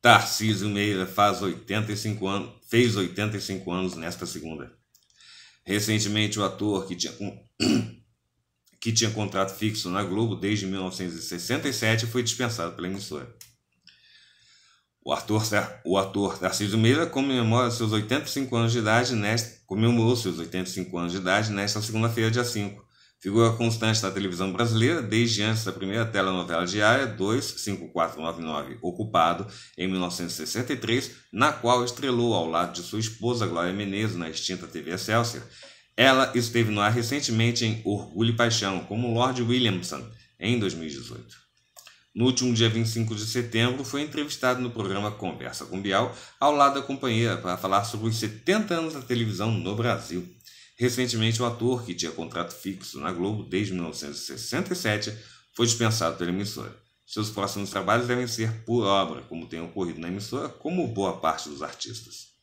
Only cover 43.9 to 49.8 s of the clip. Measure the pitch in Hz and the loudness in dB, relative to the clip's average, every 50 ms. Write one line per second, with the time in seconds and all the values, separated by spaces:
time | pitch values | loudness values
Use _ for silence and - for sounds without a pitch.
43.9 | - 139 147 151 - 156 147 147 - - - 127 127 123 127 120 117 117 101 98 | -4 -4 -4 -4 -4 -4 -4 -4 -4 0 0 0 2 2 -2 -4 -4 -4 -4 -2
44.9 | 95 101 101 104 107 - 101 90 76 - 64 62 - - - - 87 95 98 101 | -2 -2 -2 -4 -4 -4 -6 -6 -6 -6 -10 -10 -8 -10 -10 -8 -8 -6 -2 2
45.9 | 95 98 120 127 - - - - - _ 135 147 147 143 139 139 139 139 - - | 4 4 2 2 -2 -10 -18 -20 -6 _ 4 4 6 8 6 6 6 2 -4 -4
46.9 | 139 - - 131 113 110 117 113 95 87 - 92 90 90 - 95 95 101 101 - | -6 -2 0 0 2 4 2 2 0 0 -2 -4 -4 -2 0 2 2 2 2 0
47.9 | - 104 110 113 110 113 110 104 110 - - - 190 220 208 - 175 165 165 160 | -6 -2 -2 -2 -2 0 -2 -4 -6 -4 0 2 2 2 2 0 -2 -2 -2 -4
48.9 | 160 143 120 113 123 117 117 107 98 90 104 113 113 95 82 90 104 110 | -6 -8 -4 -4 -2 0 0 -2 -2 -2 0 0 0 0 0 -2 -2 0